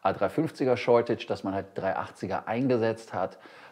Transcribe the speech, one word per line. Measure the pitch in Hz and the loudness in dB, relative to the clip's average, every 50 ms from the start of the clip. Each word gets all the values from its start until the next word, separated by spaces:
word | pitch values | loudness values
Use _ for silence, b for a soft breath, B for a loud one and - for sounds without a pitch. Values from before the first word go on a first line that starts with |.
A | - 98 90 | -2 -2 0
drei | - 101 95 | 0 0 0
fünfziger | - 143 160 143 - - 139 127 123 - | 2 0 -2 -2 -2 0 2 2 2 2
Shortage, | - 127 120 117 117 - 113 - - | 4 4 4 4 4 2 -2 -4 -4
dass | - 104 - - | -6 -6 -4 -4
man | 98 | -4
halt | 95 98 92 - - | -4 -4 -6 -6 -6
drei | - 95 95 - | -4 -2 -2 -2
achtziger | - 95 - - - 110 92 95 - - - | -2 -4 -8 -8 -8 -6 -4 -4 -4 -4 -4
eingesetzt | 113 123 139 127 127 113 113 113 110 - - - | -2 0 2 2 4 4 2 2 0 -2 -6 -6
hat. | - 95 92 - - B B B B B B B | -4 -2 -2 -4 -4 B B B B B B B